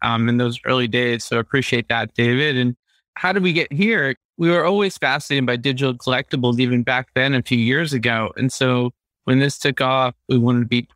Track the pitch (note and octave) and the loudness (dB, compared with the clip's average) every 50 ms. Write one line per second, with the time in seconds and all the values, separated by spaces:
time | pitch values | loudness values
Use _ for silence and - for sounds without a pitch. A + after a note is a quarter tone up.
0 | A2+ A#2 A#2 A2+ A2+ A#2 A#2+ A#2+ B2 A#2+ A#2 A#2+ - B2 B2+ B2+ B2 A#2 G#2+ B2 | -2 -2 0 0 2 2 2 2 0 0 -2 -4 -2 -2 0 0 0 0 0 0
1 | B2 A#2+ A#2 A2+ - - B2 A#2 A2+ - - C3+ A#2+ - - A#2+ A2+ - A#2 A#2 | 0 0 -2 -2 -4 -4 -4 -4 -2 -2 -2 -2 0 0 -2 -2 -2 -2 -2 -2
2 | A2+ A2+ - - A#2+ A#2+ B2 C3 D3+ D3+ C#3 B2+ B2 B2 A#2+ _ _ _ _ _ | -4 -4 -2 0 2 2 2 2 0 0 0 0 0 -2 -2 _ _ _ _ _
3 | _ _ - - - F3+ F#3+ G3+ F#3 F#3 D#3 E3+ D#3 - C#3+ C#3+ G3+ A3 A#3 F#3 | _ _ -10 -4 -2 0 0 2 0 0 0 0 -2 -2 -2 -2 0 0 0 0
4 | C#3+ C3+ B2 _ _ _ _ - E3+ E3 F3 F3 D3+ F3 G3+ G3+ G3+ F#3+ - - | 0 -2 -4 _ _ _ _ -2 0 2 2 2 2 0 0 0 0 -2 -2 -2
5 | - C3+ C3+ D3+ - - C#3+ C#3 C3 B2 B2 B2 A#2 C#3 C3+ B2+ C#3 C3 B2 B2 | -2 -2 -2 -2 -2 -2 -2 0 0 0 -2 -2 -2 -2 -2 0 0 -2 -2 -2
6 | - B2+ B2+ C3 C#3 - - C3+ A#2+ B2 A#2+ A#2+ B2+ B2 B2 B2 A#2 C3+ B2+ B2+ | -2 -2 -2 -2 -2 -4 -2 0 2 2 2 2 2 2 2 0 0 0 -2 -2
7 | C3 _ - C3 C3 C#3 C#3 B2+ A#2 - B2+ A#2+ A2+ A#2+ C3 D3+ E3+ D3+ C#3+ B2 | -2 _ 0 0 2 2 2 0 0 0 0 2 2 2 0 0 -2 -2 -2 -2
8 | A2+ A#2+ A#2 A2+ A2 G2+ - - B2 C3 - - C3+ B2+ B2+ B2 B2 B2 - _ | 0 0 0 0 -2 -4 -4 -2 -2 -2 0 0 0 2 2 2 0 -2 -4 _
9 | _ _ _ _ - - C3 C3 C#3+ C#3+ - - - C#3+ C3 - C3+ C3 C3 C3 | _ _ _ _ -2 2 2 2 2 0 -2 -2 -2 -2 0 0 0 0 2 2
10 | C3 B2 B2 _ _ - C3+ B2 A#2 A#2+ B2 A#2+ A#2 A2+ B2 A#2+ A#2 _ _ | 0 -2 -4 _ _ 0 0 2 4 4 2 2 0 0 -2 -4 -4 _ _